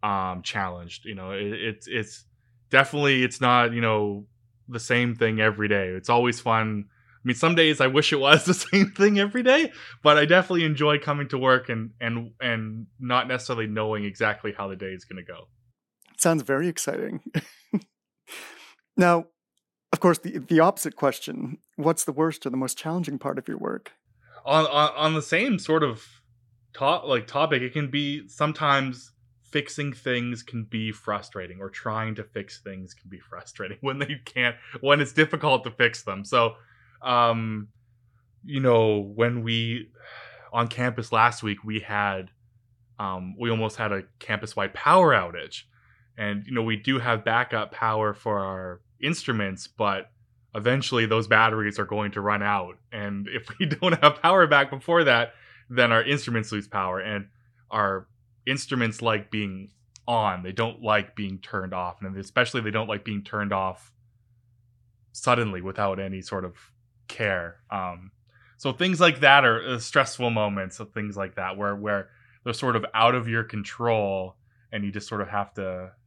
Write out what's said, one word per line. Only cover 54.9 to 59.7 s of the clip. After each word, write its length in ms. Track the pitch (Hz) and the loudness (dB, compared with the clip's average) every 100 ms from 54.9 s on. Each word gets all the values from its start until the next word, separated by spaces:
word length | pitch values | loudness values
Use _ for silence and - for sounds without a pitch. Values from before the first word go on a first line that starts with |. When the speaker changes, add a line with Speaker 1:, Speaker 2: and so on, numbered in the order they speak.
| 170 | 2
Speaker 1:
that, 280 | 156 120 117 - - - _ | 6 4 2 -6 -20 -20 _
then 240 | 123 120 | 2 4
our 100 | 113 | 6
instruments 500 | 117 143 139 117 110 | 2 -2 -2 -4 -2
lose 160 | 107 101 | -6 -6
power. 320 | 104 95 92 | -4 -2 -4
And 260 | 98 104 98 _ _ _ _ | -6 -6 -8 _ _ _ _
our 360 | 107 101 95 98 _ _ _ - | -2 0 0 -8 _ _ _ -6
instruments 560 | 135 - 131 113 110 | -6 -2 -2 -2 0
like 280 | 117 107 101 | -2 -2 -2
being 400 | 107 101 95 98 | -6 -6 -8 -16